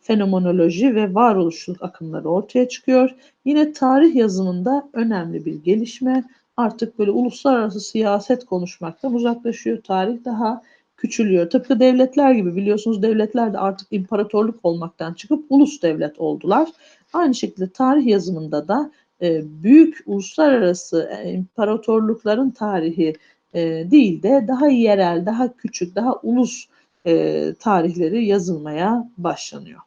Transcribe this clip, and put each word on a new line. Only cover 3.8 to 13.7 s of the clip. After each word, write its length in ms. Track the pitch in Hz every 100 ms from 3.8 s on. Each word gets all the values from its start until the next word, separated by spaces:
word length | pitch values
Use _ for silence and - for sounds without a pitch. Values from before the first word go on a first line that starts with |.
| 262 262 330
yazımında 760 | 262 220 185 190 180 185 277 277
önemli 520 | 240 226 202 165 165
bir 100 | 156
gelişme. 680 | 156 156 214 233 - 254 262 240 _ _ -
Artık 420 | 226 214 226 -
böyle 120 | 208
uluslararası 720 | 214 247 - 277 254 214 196
siyaset 640 | 196 220 220 202 202 247
konuşmaktan 680 | - 202 180 - 165 165 269
uzaklaşıyor. 680 | 240 240 233 233 226 226 226
Tarih 420 | - 190 190 233
daha 380 | 247 220 226 233 _ _ _ _
küçülüyor. 540 | 220 - 214 185 170
Tıpkı 300 | 170 170 262
devletler 520 | 254 254 262 269 277
gibi 240 | 254 180 170
biliyorsunuz 460 | 202 208 220 214
devletler 500 | 214 220 214 247 226
de 60 | 196
artık 300 | 196